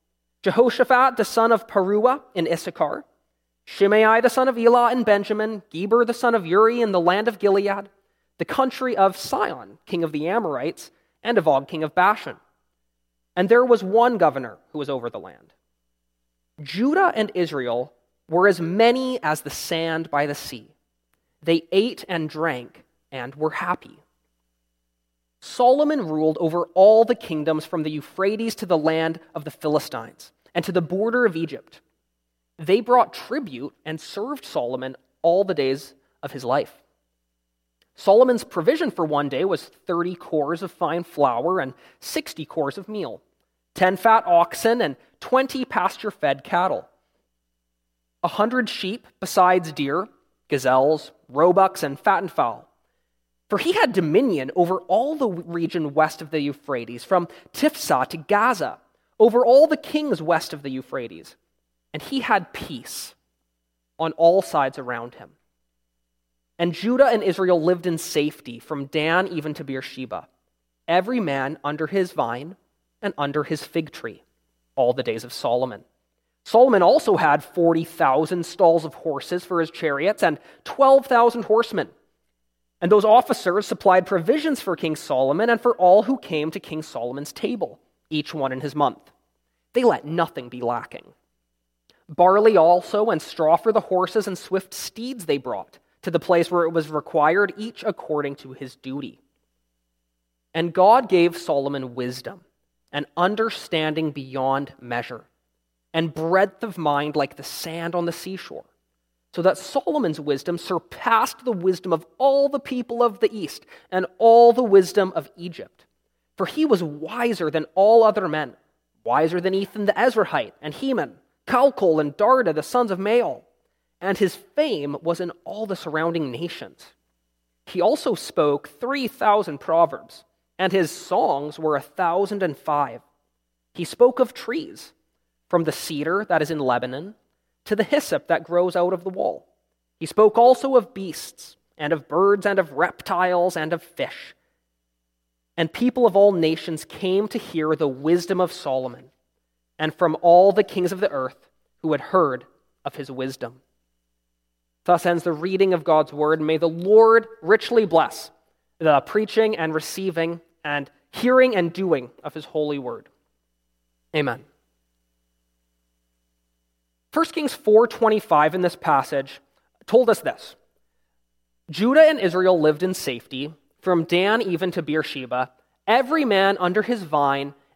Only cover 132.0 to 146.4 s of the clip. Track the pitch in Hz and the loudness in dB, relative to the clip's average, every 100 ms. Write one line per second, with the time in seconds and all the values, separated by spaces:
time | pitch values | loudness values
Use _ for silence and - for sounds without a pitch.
132 | 175 180 196 208 175 143 - 147 131 117 | -2 0 -2 -2 -6 -6 -4 -4 -4 -8
133 | _ _ _ _ _ _ _ - 170 - | _ _ _ _ _ _ _ -10 -4 4
134 | 247 247 247 - - 302 - 107 - _ | 4 4 -2 -4 -8 -8 -8 -16 -20 _
135 | _ _ _ _ _ 175 156 - - 147 | _ _ _ _ _ -2 0 -4 -6 -6
136 | 156 190 208 160 151 156 127 123 127 135 | -4 -4 0 0 0 -2 0 0 -2 -8
137 | 190 - _ _ _ _ - 214 - 294 | -12 -18 _ _ _ _ -4 -2 0 0
138 | - 151 - 165 160 175 180 175 180 180 | 0 -4 -2 -4 0 0 0 0 0 -2
139 | 190 185 - - _ _ _ _ _ - | -6 -6 -4 -6 _ _ _ _ _ -14
140 | 160 - 214 220 247 254 269 254 185 196 | -2 4 6 8 6 6 4 2 0 -6
141 | 190 - - - - _ _ - 151 160 | -12 -12 -16 -20 -20 _ _ -8 -4 -4
142 | - 160 196 202 208 196 165 139 175 - | -2 2 2 2 0 0 -2 -2 -2 -4
143 | - 175 180 180 180 175 156 170 - - | -6 -2 0 2 0 -2 -4 -6 -8 -10
144 | 127 - - _ _ _ _ _ _ _ | -8 -10 -20 _ _ _ _ _ _ _
145 | _ _ _ _ _ - 160 - 247 254 | _ _ _ _ _ -6 -4 -2 -2 2
146 | 233 190 202 180 | 2 6 6 6